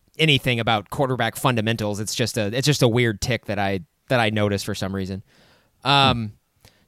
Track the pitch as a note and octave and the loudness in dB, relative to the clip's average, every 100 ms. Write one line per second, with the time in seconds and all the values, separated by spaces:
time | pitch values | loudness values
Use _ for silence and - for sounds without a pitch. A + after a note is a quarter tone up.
0 | _ - D#3 C3+ - A#2+ A2+ A2+ - - | _ 0 4 4 2 0 0 0 -2 -4
1 | C3+ B2+ A#2 - C#3 A#2 G#2+ A2+ G#2+ G2+ | -2 0 -2 0 0 2 0 -2 -2 -4
2 | G#2 - A2+ - G2+ A#2 C3+ C#3+ B2 A2+ | -6 -4 -2 -2 -2 0 0 2 2 4
3 | A#2+ G#2 - A#2 - G2+ G2 G2 - _ | 2 0 -4 -4 -4 -4 -2 -2 -6 _
4 | - B2+ A2 G#2+ G#2 G2+ - G2+ F#2+ G2 | -2 0 2 2 2 0 -4 -6 -6 -4
5 | F#2 F#2+ - _ _ _ _ _ B2+ C#3 | -6 -8 -12 _ _ _ _ _ 0 2
6 | C3+ B2 G#2+ - _ _ - _ | 2 0 -4 -10 _ _ -20 _